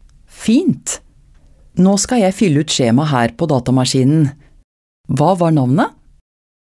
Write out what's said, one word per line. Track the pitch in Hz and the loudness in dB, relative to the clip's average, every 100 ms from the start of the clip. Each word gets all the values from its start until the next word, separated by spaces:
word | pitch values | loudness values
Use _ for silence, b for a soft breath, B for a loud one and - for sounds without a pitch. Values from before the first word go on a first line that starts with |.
| - _ _ | -20 _ _
Fint. | - - 240 359 - - - - _ _ _ _ - - | -8 0 0 0 -2 -8 -12 -16 _ _ _ _ -20 -8
Nå | - 185 202 | 0 2 0
skal | - 247 | -2 0
jeg | 190 190 | 0 0
fylle | 208 143 | 0 0
ut | 156 | -2
skjema | - 120 117 156 | -2 0 0 0
her | 131 117 | 0 -2
på | - 165 | -2 -2
datamaskinen. | 135 131 131 127 135 131 156 143 b b b _ _ _ _ - | -2 0 0 0 0 2 2 0 b b b _ _ _ _ -8
Hva | 139 151 190 | -2 0 0
var | 170 156 | 0 0
navnet? | 123 147 277 - _ _ _ _ _ _ | 0 0 -2 -6 _ _ _ _ _ _